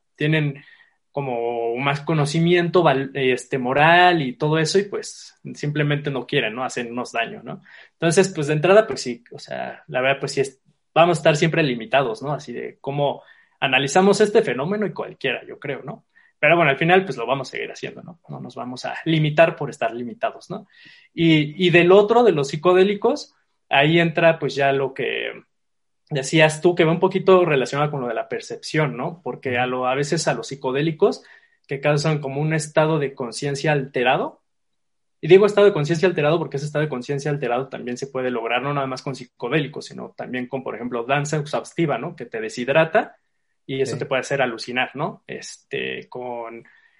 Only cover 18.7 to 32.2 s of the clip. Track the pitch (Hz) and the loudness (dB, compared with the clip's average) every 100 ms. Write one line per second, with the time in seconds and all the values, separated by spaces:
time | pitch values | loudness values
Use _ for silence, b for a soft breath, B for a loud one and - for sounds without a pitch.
18.7 | 123 123 120 165 160 151 151 165 - 139 | -10 -10 -8 -2 0 2 4 2 2 -8
19.7 | 110 117 117 120 107 113 - - - - | -4 -6 -4 -10 -6 -6 -8 -12 -12 -14
20.7 | b b b b - 165 156 147 151 180 | b b b b 0 4 4 2 0 4
21.7 | 170 170 196 202 233 240 156 139 156 180 | 6 8 8 8 6 4 2 -2 0 2
22.7 | 180 190 202 226 285 - _ _ _ - | 4 4 2 0 -2 -6 _ _ _ -2
23.7 | 139 147 170 170 165 165 160 139 139 139 | 2 4 4 2 2 2 2 -2 0 0
24.7 | 139 131 131 117 113 117 117 _ _ _ | 0 -2 -4 -4 -4 -6 -10 _ _ _
25.7 | _ _ _ - 139 135 160 156 151 175 | _ _ _ -8 -6 0 4 4 4 2
26.7 | 175 160 165 185 185 190 185 170 143 120 | 4 2 2 0 0 4 6 6 2 0
27.7 | 143 147 143 123 113 - 120 - 113 - | 0 -2 -2 -4 -6 -6 -8 -10 -14 -4
28.7 | 156 151 117 147 170 131 123 135 123 127 | -2 0 -2 -8 -8 -10 -8 -4 -2 -2
29.7 | 127 127 131 147 170 160 147 - - 131 | -2 -2 -2 -2 -2 -2 -4 -6 -6 -4
30.7 | 131 160 160 208 247 b b b b - | -2 -2 2 0 0 b b b b -12
31.7 | 139 147 151 160 151 | -4 0 2 2 -2